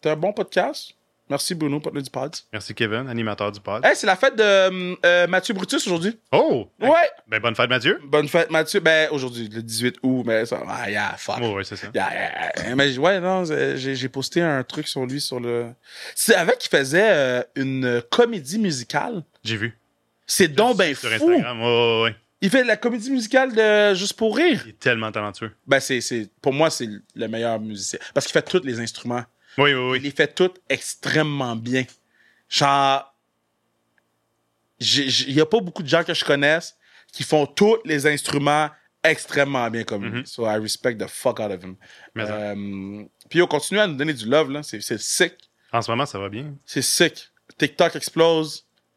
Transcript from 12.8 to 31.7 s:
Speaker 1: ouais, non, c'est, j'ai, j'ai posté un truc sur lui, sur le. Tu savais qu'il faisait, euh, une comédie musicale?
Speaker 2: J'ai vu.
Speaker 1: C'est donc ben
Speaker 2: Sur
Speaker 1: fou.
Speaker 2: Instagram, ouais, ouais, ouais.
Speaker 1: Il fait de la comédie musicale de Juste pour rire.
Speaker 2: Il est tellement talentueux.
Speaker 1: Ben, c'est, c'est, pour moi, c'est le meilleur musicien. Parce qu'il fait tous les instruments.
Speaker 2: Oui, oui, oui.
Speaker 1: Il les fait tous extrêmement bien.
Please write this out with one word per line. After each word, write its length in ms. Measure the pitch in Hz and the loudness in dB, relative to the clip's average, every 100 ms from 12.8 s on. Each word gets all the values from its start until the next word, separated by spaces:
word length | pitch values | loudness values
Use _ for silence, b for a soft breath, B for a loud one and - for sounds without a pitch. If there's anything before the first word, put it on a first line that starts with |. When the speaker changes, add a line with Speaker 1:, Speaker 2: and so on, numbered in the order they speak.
| 139 127 | 0 2
Speaker 1:
ouais, 220 | 165 196 | 0 0
non, 240 | 175 190 | 0 -2
c'est, 320 | 175 143 135 135 | -2 -2 -2 -2
j'ai, 160 | 131 | -4
j'ai 140 | 131 131 | -6 -6
posté 340 | 135 131 170 | -6 -4 0
un 220 | 170 139 | 0 0
truc 240 | 127 - 151 | -4 -8 -6
sur 180 | 139 127 | -6 -4
lui, 140 | 139 | -6
sur 180 | - 123 | -6 -6
le. 300 | 120 120 120 - B B B - | -4 -4 -4 -10 B B B -2
Tu 160 | - | 4
savais 240 | 185 175 508 | 4 4 0
qu'il 100 | - | 2
faisait, 320 | 160 135 160 220 | 0 2 4 4
euh, 300 | 165 131 123 123 | 4 4 0 -2
une 480 | - 135 135 127 120 - | -4 -4 -2 0 0 2
comédie 480 | - 233 220 131 208 | 4 4 2 -6 -2
musicale? 640 | 202 135 117 147 196 214 - _ | 0 -2 -4 -4 -4 -6 -10 _
Speaker 2:
J'ai 120 | 110 110 | -6 -4
vu. 220 | 113 - _ _ _ _ - | -4 -8 _ _ _ _ -4
Speaker 1:
C'est 220 | - 175 | 2 2
donc 300 | 143 233 208 | 4 4 4
ben 140 | 175 131 | 2 0
Speaker 2:
Sur 140 | 120 | -2
Speaker 1:
fou. 200 | 110 320 | 2 4
Speaker 2:
Instagram, 300 | 349 120 117 | 4 2 0
ouais, 60 | 117 | 2
ouais, 360 | 117 117 113 113 | 4 4 4 2
ouais. 100 | 110 _ _ | -2 _ _
Speaker 1:
Il 100 | 196 | 2
fait 120 | 262 | 4
de 20 | 247 | 4
la 80 | 214 | 2
comédie 360 | 240 240 233 | 0 -2 -2
musicale 400 | 269 220 269 262 | -4 2 2 2
de 400 | 220 214 208 208 | 4 4 6 4
Juste 200 | 190 202 | 2 -2
pour 220 | - 220 214 | -2 -2 2
rire. 260 | 349 220 | 2 2
Speaker 2:
Il 60 | - | -2
est 100 | - | -4
tellement 320 | 131 117 110 | 0 0 -2
talentueux. 400 | 107 104 98 113 - - | -4 -6 -6 -12 -12 0
Speaker 1:
Ben, 100 | 135 | 2
c'est, 220 | - 127 | 2 -2
c'est, 280 | - 120 104 _ | -2 -4 -6 _
pour 100 | 143 | -2
moi, 180 | 135 160 | 2 2
c'est 180 | - 117 101 - | 0 -6 -10 -16
le 140 | - 110 | -8 -6
meilleur 320 | 113 117 113 | -4 -2 -4
musicien. 400 | 110 101 95 - B | -6 -8 -10 -10 B
Parce 120 | - - | -4 0
qu'il 60 | |
fait 100 | 160 | 0
tous 240 | - 185 135 | 0 0 -2
les 140 | 117 | -4
instruments. 420 | 117 - 120 120 123 _ b - | -6 -8 -8 -6 -8 _ b 2
Speaker 2:
Oui, 160 | 143 | 4
oui, 160 | 131 127 | 4 0
oui. 80 | 131 | -2
Speaker 1:
Il 60 | |
les 60 | 139 | -2
fait 160 | 135 147 | 0 0
tous 200 | - 180 - - | 2 0 0 -4
extrêmement 880 | 135 - - 139 156 151 143 123 113 | -4 -4 -8 -2 0 0 -2 -4 -6
bien. 260 | 117 | -2